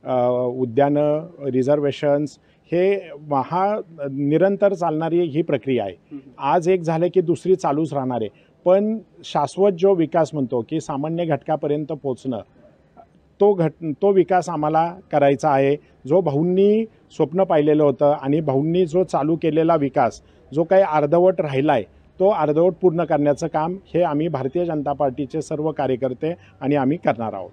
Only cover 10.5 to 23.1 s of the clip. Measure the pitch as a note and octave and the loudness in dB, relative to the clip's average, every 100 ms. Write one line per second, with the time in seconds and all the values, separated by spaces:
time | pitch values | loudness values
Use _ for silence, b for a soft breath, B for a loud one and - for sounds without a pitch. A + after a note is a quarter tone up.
10.5 | B2 A2+ D#3 - C#3 D3+ E3 E3+ C#3 - | -4 -4 -8 -6 -8 -6 -4 -2 -4 -2
11.5 | D#3 D3+ D3 D3+ D#3 C#3 A#2+ C3+ A2+ F2+ | -4 -2 -4 -4 -8 -6 -8 -6 -8 -10
12.5 | _ - _ _ - - _ _ _ G3+ | _ -20 _ _ -20 -20 _ _ _ 2
13.5 | G3 D#3+ D3+ E3 C#3 G3 G3 F3 F#3 E3 | 2 0 -2 -8 -2 2 2 2 0 0
14.5 | D#3+ D3+ D#3 E3+ F3 - D3+ C#3+ C#3 D#3 | -4 0 2 0 -4 -4 2 2 2 2
15.5 | C3+ C#3 D3 b b B2+ E3 E3+ C#3 E3+ | 2 2 0 b b 0 0 2 0 0
16.5 | F#3 G3 G#3+ A3 b b - D3+ F3 F#3+ | 2 4 2 -2 b b -4 -2 0 2
17.5 | E3+ D3+ D3+ D3 B2+ D3 D3 C3+ D3 D#3 | 2 4 4 4 4 2 2 0 0 0
18.5 | C3+ D3+ F3 F3+ E3 F#3 E3+ C#3+ E3 E3 | 0 0 0 0 0 0 0 0 0 0
19.5 | D3+ D#3+ E3 C#3 D3 A#2+ - b b b | 0 2 2 2 0 0 -2 b b b
20.5 | C#3 E3 F#3+ F#3+ D3+ D3 E3+ F#3 F3+ D3+ | -4 2 4 4 2 2 4 4 2 -2
21.5 | C3+ D3+ C3+ F#2+ b b _ F#3+ G3+ D3+ | 0 2 0 -2 b b _ 0 2 0
22.5 | D3+ F3 E3 F#3 E3 D#3+ | 2 2 2 0 0 0